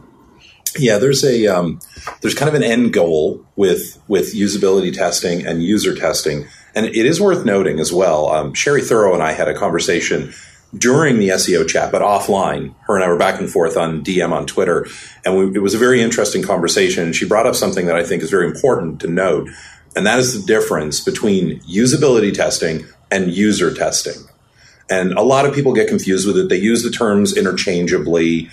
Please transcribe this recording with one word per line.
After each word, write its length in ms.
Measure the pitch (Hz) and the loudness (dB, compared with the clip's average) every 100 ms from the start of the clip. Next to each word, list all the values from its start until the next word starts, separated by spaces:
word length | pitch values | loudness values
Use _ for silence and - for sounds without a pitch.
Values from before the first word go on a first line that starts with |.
| - _ - - - _ - - | -12 _ -20 -20 -20 _ -10 0
Yeah, 220 | 120 104 | 2 4
there's 240 | 131 135 143 | 2 2 2
a, 220 | 117 104 | 2 2
um, 320 | 90 85 76 - - - - | 2 -2 -6 -14 -16 -16 -6
there's 140 | 110 - | -6 -2
kind 120 | - | 0
of 60 | 147 | 0
an 80 | |
end 300 | 113 117 117 | 2 2 2
goal 500 | 101 85 78 78 - - - | 2 2 2 0 -4 -10 0
with, 440 | 98 - - - - | 2 2 -4 -14 -2
with 260 | 95 87 - | -2 0 -2
usability 580 | 101 98 98 98 90 | -2 0 2 2 0
testing 520 | - 90 - 92 87 85 | -2 -2 -2 -2 -4 -4
and 160 | 82 | -4
user 320 | 85 104 90 - | 0 0 0 -2
testing. 500 | 82 76 78 73 - - - - | -2 -2 -4 -6 -8 -18 -10 -4
And 100 | 110 | -2
it 100 | 113 123 | 0 0
is 140 | 170 | 2
worth 240 | 202 175 | 2 2
noting 360 | 117 98 82 78 | 0 0 0 -2
as 120 | 78 | -2
well, 380 | 175 92 78 73 | 0 2 2 0
um, 240 | 78 73 | -2 -2
Sherry 300 | - 147 143 | -2 0 0
Thorough 300 | - 117 101 87 | 2 2 4 2
and 80 | |
I 80 | 78 | 0
had 140 | 78 78 | 0 -2
a 60 | 73 | -2
conversation 760 | 98 82 - 85 - 82 71 - - - _ 98 | -2 -2 0 -2 -2 -4 -6 -14 -20 -20 _ -2
during 400 | 120 139 156 117 | 2 4 4 2
the 140 | 98 | 2
S 180 | 92 - | 0 0
E 80 | 85 | 0
O 60 | |
chat, 280 | 82 - - | 2 0 0
but 120 | 95 | 0
offline. 720 | 95 101 - 98 82 73 - - | 2 2 0 0 0 -4 -8 -10
Her 120 | - 98 | -2 0
and 80 | |
I 40 | 90 | 2
were 100 | 87 | 2
back 220 | 95 92 | 2 0
and 100 | 95 | -2
forth 260 | 95 82 92 | 0 0 0
on 280 | 82 80 | -2 -4
D 180 | 73 90 | -2 -2
M 100 | 82 | 0
on 140 | 78 71 | -2 -4
Twitter. 400 | - 90 85 82 - - - 92 | -2 0 0 -2 -12 -20 -8 0
And 100 | 95 | 2
we, 200 | 95 98 | 2 0
it 80 | |
was 100 | 98 | 0
a 60 | 107 | 2
very 200 | 123 127 | 4 4
interesting 400 | 113 113 101 95 | 2 0 0 -2
conversation. 600 | 90 92 85 104 92 92 85 | -2 0 0 2 2 0 -2
And 100 | 80 | -2
she 100 | 92 | 0
brought 200 | 107 120 | 2 2
up 80 | - | 0
something 320 | 95 95 87 | -2 -2 0
that 80 | 85 | 0
I 80 | |
think 180 | 85 92 | 0 -4
is 80 | - | 0
very 160 | 95 82 | 0 0
important 540 | - 135 117 82 - | 0 0 0 -2 -6
to 60 | 82 | -4
note. 420 | 87 95 71 67 - - - - 95 | -2 0 0 -4 -14 -20 -20 -10 -2
And 100 | 101 | 0
that 140 | 123 | 2
is 200 | 127 117 | 0 -4
the 60 | 95 | 0
difference 540 | 110 - 85 76 - | 0 0 -2 -4 -4
between 600 | 95 - 110 95 85 78 | -4 -2 0 0 0 -4
usability 720 | - 95 127 139 147 117 101 | -6 0 2 4 4 4 2
testing 540 | 95 78 - 85 80 - - _ | 0 -2 -2 -4 -4 -10 -20 _
and 220 | 98 90 | -2 0
user 400 | 87 107 92 85 | 0 0 2 0
testing. 400 | 80 80 - - - - _ _ _ - _ - | 0 -2 -2 -6 -10 -16 _ _ _ -20 _ -4
And 220 | 92 92 | -2 0
a 80 | 98 | 2
lot 220 | 120 135 143 | 2 4 2
of 80 | |
people 200 | 143 135 | 0 0
get 140 | 110 107 | 2 0
confused 380 | 104 95 92 101 | 0 0 0 0
with 100 | 90 | 0
it. 120 | - | 0
They 80 | 92 | 0
use 240 | 104 117 | 0 0
the 60 | 117 | -2
terms 460 | - 113 101 98 104 | -2 0 2 2 0
interchangeably. 1120 | 92 90 - 87 85 87 76 85 82 82 82 | -2 -2 -2 -2 0 0 0 2 2 0 -4